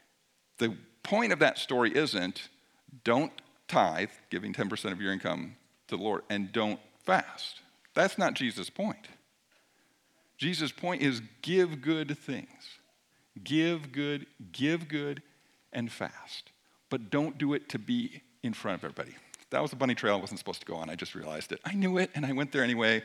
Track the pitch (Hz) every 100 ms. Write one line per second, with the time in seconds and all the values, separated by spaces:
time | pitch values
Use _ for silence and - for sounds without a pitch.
0 | _ _ _ _ _ - 117 90 - _
1 | - 208 233 170 147 - - 127 117 139
2 | 151 104 90 - - _ _ _ _ 131
3 | - 120 160 - - _ - 165 95 80
4 | 101 - - 92 104 92 104 104 104 92
5 | 98 95 90 80 - - _ _ - 98
6 | 104 98 - 104 98 113 107 104 - _
7 | - 185 - - - - - _ _ -
8 | 185 - 175 113 123 101 90 - 208 -
9 | - - _ _ _ _ _ _ _ _
10 | _ _ _ - 165 170 151 - 175 180
11 | 143 120 110 - 156 185 180 151 131 160
12 | 147 147 - 123 - - - - _ _
13 | _ _ _ - 90 151 165 170 143 131
14 | 147 143 139 - 95 82 139 170 160 151
15 | 143 143 - _ _ _ _ 120 117 -
16 | 95 - - - - _ _ _ - -
17 | 107 139 156 139 143 143 143 117 107 120
18 | 120 - _ _ 123 107 107 90 71 -
19 | - - - - - 131 147 123 131 117
20 | 110 101 95 101 - 90 - 85 80 82
21 | - - 78 78 - 98 170 196 190 185
22 | 185 151 139 135 143 143 123 117 110 110